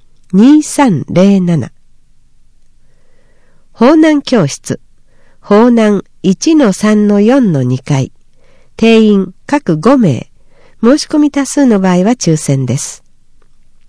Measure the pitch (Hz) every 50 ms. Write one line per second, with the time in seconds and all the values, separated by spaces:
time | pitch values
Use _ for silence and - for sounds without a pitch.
0 | - _ _ _ - - 180 190 226 269 302 302 294 - - - 285 247 175 131
1 | - - - 170 190 202 202 190 180 175 170 147 - - - - - _ - -
2 | - _ _ _ _ _ _ _ - _ _ _ - _ _ _ - - _ _
3 | - - - - _ _ _ _ _ _ _ - - _ - - 226 262 330 311
4 | 320 311 302 285 - - 254 233 143 139 - - - - - - - _ _ _
5 | _ _ _ _ - - _ _ - - 202 208 233 247 240 226 220 214 208 190
6 | - _ _ - - 190 185 - - 320 330 302 277 202 185 - - 214 214 214
7 | 208 208 208 202 208 220 262 285 247 196 156 135 127 123 127 127 - - 147 135
8 | 127 - - _ _ _ _ _ _ _ _ _ _ _ _ - 226 226 226 220
9 | 220 214 208 196 190 185 - - - - 285 294 - - 160 151 156 233 285 262
10 | 220 160 123 - - _ _ _ _ - _ _ - - - - - 233 285 302
11 | - - 320 302 294 285 - 285 269 - - 285 285 247 214 196 190 185 180 180
12 | 185 220 254 - - 170 156 156 - - 139 135 131 123 120 139 - - - -
13 | _ _ - _ _ _ - - _ _ - - - - - - _